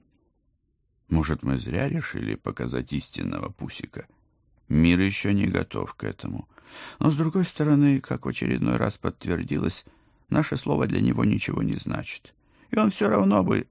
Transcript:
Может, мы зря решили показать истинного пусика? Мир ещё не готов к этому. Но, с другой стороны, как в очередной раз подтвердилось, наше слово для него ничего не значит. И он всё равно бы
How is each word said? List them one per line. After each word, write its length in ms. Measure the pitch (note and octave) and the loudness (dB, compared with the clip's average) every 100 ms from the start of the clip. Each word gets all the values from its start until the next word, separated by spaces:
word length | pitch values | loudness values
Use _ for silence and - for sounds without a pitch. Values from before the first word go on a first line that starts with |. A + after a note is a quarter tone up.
| _ _ _ _ _ _ _ _ _ _ _ | _ _ _ _ _ _ _ _ _ _ _
Может, 340 | E2 D2+ D2 | 0 2 -2
мы 160 | - C2 | -2 -2
зря 300 | A#1 E2 C#3 | -2 -2 -2
решили 460 | E3 - - G#1+ | -2 -4 -6 -6
показать 580 | G#1 - - B1 B1 B1 | -6 -6 -6 -4 -4 -4
истинного 560 | C#2+ - - G1+ G1+ - | -6 -6 -6 -6 -6 -8
пусика? 560 | - - - - - - _ _ _ _ _ - | -10 -10 -10 -12 -14 -18 _ _ _ _ _ 0
Мир 320 | D2 E2 F2+ | 4 6 6
ещё 320 | G2 G2+ G#2 | 2 0 0
не 140 | G2+ G2 | 0 2
готов 480 | F2+ - - G1+ | 0 -2 -4 -8
к 100 | - | -8
этому. 440 | G#1+ G1+ - - - - - - - - | -10 -8 -8 -10 -12 -20 -20 -20 -18 -2
Но, 120 | - | 2
с 60 | D3 | 2
другой 280 | D#3+ F#3 | 2 2
стороны, 560 | F3 - D3+ C#3+ C#3+ C3+ | 0 0 2 6 6 4
как 260 | - B2+ - | 0 -6 -4
в 20 | |
очередной 480 | - - B1+ - A#1+ | -4 -2 0 0 2
раз 220 | A#1 - | 0 -2
подтвердилось, 880 | F2 - - E2+ E2 - - - - _ _ _ _ | -4 -4 -2 -2 -2 -2 -2 -4 -8 _ _ _ _
наше 280 | - D#3 C#3+ | 0 0 -2
слово 300 | D3 D3 B2 | -2 0 0
для 140 | F#2 | 2
него 240 | A2+ A#2 | 2 2
ничего 380 | A2+ G#2+ - - | 2 0 -2 -2
не 140 | - - | -2 -4
значит. 580 | - - - - - _ _ _ _ | -6 -6 -8 -14 -18 _ _ _ _
И 80 | A3 | 0
он 120 | G#3+ | 0
всё 180 | - G#3 | 2 2
равно 360 | G#3+ G3 - | 4 4 4
бы 240 | F3+ G#2 - | 4 0 -2